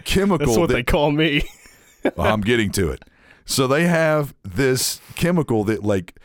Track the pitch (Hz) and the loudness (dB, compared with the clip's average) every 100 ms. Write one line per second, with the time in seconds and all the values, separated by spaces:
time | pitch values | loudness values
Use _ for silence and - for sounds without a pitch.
0 | - 196 202 170 147 113 165 123 120 175 | -4 0 2 2 2 2 2 0 0 0
1 | 147 147 160 147 - - - _ _ _ | 2 2 0 0 -4 -8 -20 _ _ _
2 | - - 98 107 101 120 101 - 82 64 | -6 -2 0 0 2 2 2 -2 -4 -4
3 | - _ _ - - - 131 143 175 165 | -12 _ _ -20 -6 -2 0 2 2 2
4 | 160 151 143 - 98 92 135 131 - - | 0 0 -4 -8 -10 -2 0 0 -2 -6
5 | - - 170 180 143 113 104 104 104 98 | -12 -4 0 0 0 0 0 -2 -2 -2
6 | 87 - | -4 -14